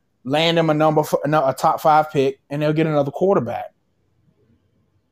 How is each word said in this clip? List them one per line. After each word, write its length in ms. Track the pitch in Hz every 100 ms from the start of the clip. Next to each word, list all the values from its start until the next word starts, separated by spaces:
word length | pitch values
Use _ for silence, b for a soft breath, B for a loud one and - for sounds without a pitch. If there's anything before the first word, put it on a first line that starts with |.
| _ _
land 340 | 127 147 165 165
him 120 | 165
a 40 |
number 280 | 151 156 151
f-, 120 | 151 180
a 300 | 143 156 135 131
top 240 | 160 120
five 280 | 160 151 151
pick, 300 | 147 135 135 _
and 140 | 143
they'll 100 | 151
get 140 | 156 160
another 240 | 147 139
quarterback. 640 | - 185 196 117 - - _ _ _ _ _ _ _ _ _ _ _ _ _ _